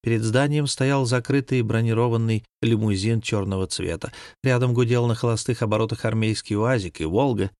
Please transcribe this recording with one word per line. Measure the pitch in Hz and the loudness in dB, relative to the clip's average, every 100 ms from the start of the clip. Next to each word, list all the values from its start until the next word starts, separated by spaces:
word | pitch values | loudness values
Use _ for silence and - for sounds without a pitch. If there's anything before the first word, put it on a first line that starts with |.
Перед | 117 113 | 0 0
зданием | 110 123 143 147 143 | 2 2 2 0 -2
стоял | - 131 139 123 | 0 0 2 2
закрытый | 123 120 139 127 131 | 0 0 -2 2 0
бронированный | 113 113 113 113 120 113 113 110 - _ | 2 0 2 2 2 0 0 -2 -4 _
лимузин | 113 110 110 95 110 113 | 0 2 2 0 0 -2
чёрного | - 107 98 95 95 | 0 -2 -2 -2 -4
цвета. | - 90 82 - - - - | -4 -6 -6 -8 -12 -20 -4
Рядом | 131 123 127 | 0 2 2
гудел | 120 117 123 120 | 2 2 2 2
на | 113 | 0
холостых | 120 113 - 117 | 0 0 -2 -2
оборотах | 110 107 110 110 110 | 0 0 0 -2 -2
армейский | 110 110 104 - 104 | 0 0 -2 -2 0
уазик | 113 127 92 - | 2 0 -2 -6
и | 78 | -2
«Волга» | 98 139 107 98 | 2 2 0 -2